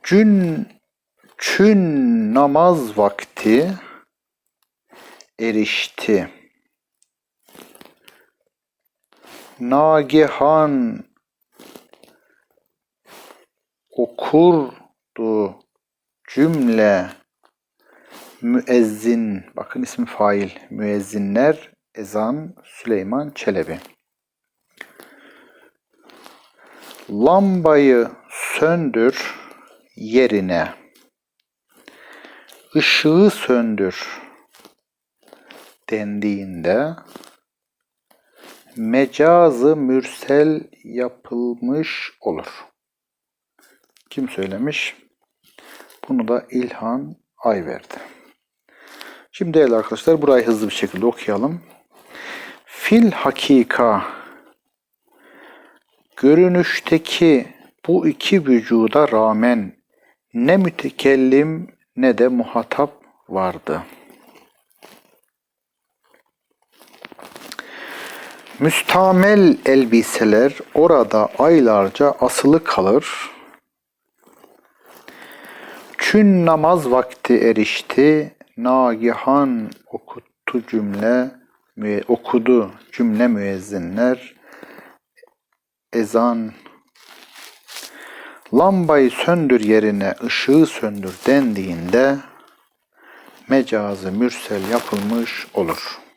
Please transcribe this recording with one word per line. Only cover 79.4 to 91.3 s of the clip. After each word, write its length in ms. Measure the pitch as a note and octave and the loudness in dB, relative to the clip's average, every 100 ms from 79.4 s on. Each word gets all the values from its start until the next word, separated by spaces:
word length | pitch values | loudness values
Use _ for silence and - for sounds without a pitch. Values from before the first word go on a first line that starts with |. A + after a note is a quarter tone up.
| C#3 A#2+ A2 - _ | 2 -2 -8 -16 _
okuttu 800 | - _ - _ _ - B2 - | -16 _ -20 _ _ -6 -6 -4
cümle, 640 | A2+ G#2 G2+ G#2+ B2 B2+ - _ _ _ - | -4 -4 -4 0 0 -2 -10 _ _ _ -10
müe-, 280 | G#2+ G#2 - | -6 -6 -2
okudu 640 | A#2 - B2 A2+ B2 G2+ - _ | -4 0 -2 2 0 0 -12 _
cümle 360 | - A#2+ G#2+ B2 | -4 -2 0 0
müezzinler. 1080 | G#2+ G2 F#2+ G2 G2+ E2 G2 B2 B2+ - _ _ - - - - _ _ _ _ _ _ _ _ _ _ | 0 -4 -8 -8 -10 -8 -2 -2 -2 -8 _ _ -20 -20 -20 -20 _ _ _ _ _ _ _ _ _ _
Ezan. 580 | A#2 G#2+ A#2 A#2+ A#2 A2 - - _ _ - - - - - - _ _ - - - - - - - - | -6 -2 0 0 -2 -8 -12 -20 _ _ -20 -20 -20 -20 -20 -20 _ _ -18 -18 -20 -20 -20 -20 -20 -2
Lambayı 580 | A#2+ F3+ G3 E3 D3 C3 | 2 2 2 2 4 2
söndür 480 | - - F3 D3 B2 | 0 -2 0 2 2
yerine 560 | G#2+ A2 G#2+ G2+ G2 - | 4 2 2 -2 -4 -6
ışığı 420 | A#2 - - D3 D#3 | -6 -6 2 4 4
söndür 480 | - A2 G#2 F#2+ F#2 | 0 -8 -8 -12 -6
dendiğinde 880 | - | 0